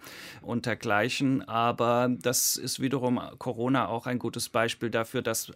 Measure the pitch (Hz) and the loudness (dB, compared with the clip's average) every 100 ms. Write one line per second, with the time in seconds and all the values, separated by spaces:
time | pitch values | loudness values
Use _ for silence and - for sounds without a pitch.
0 | - - - - - 117 117 107 120 104 | -8 -16 -16 -14 -4 -2 -2 -2 2 4
1 | 117 - 139 135 - 113 117 117 120 120 | 4 2 2 0 0 0 2 2 4 4
2 | 123 123 123 123 - - 127 - 131 131 | 2 2 0 2 0 -2 -4 -2 -2 0
3 | 123 120 82 - - 110 120 135 98 117 | 0 0 -4 -8 -6 -2 0 2 2 -2
4 | 123 123 117 120 - 120 117 - 120 113 | -2 -4 -4 -4 -2 0 0 0 -2 0
5 | 113 127 117 113 - | 0 -2 -2 -2 -4